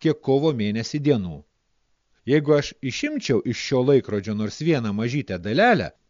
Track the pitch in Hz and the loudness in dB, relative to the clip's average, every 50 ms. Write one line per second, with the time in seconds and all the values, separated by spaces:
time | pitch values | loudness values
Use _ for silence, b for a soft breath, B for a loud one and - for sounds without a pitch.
0 | - 160 147 - - - 135 139 151 160 143 113 104 104 104 113 110 - - 151 | -2 -2 -2 0 2 2 2 4 4 2 0 0 -2 -2 -2 -4 -4 -4 -6 -2
1 | 139 147 139 110 95 87 78 73 - _ _ _ _ _ _ _ _ _ _ _ | 2 2 2 2 0 -4 -10 -12 -16 _ _ _ _ _ _ _ _ _ _ _
2 | _ _ _ _ _ 117 139 156 147 143 151 147 139 - - _ - 131 - - | _ _ _ _ _ 2 2 2 4 4 2 2 2 -2 -10 _ -8 -6 -6 -4
3 | - 294 311 269 - - 131 - - 123 117 - - - 139 127 127 135 143 127 | -6 -4 -4 -6 -2 0 0 0 0 -2 -4 -6 -4 -2 0 2 4 4 4 4
4 | 107 - 104 101 92 107 104 104 107 104 - - 151 170 160 131 117 107 98 104 | 4 2 -4 -4 -4 -4 -6 -4 -6 -6 -6 -4 0 0 0 0 0 -2 -2 -2
5 | 113 120 127 147 123 - 98 87 85 104 117 156 214 247 226 143 90 73 - _ | -2 -2 -2 -4 -4 -4 -8 -6 -4 -2 2 2 4 4 4 2 0 -4 -8 _
6 | _ _ | _ _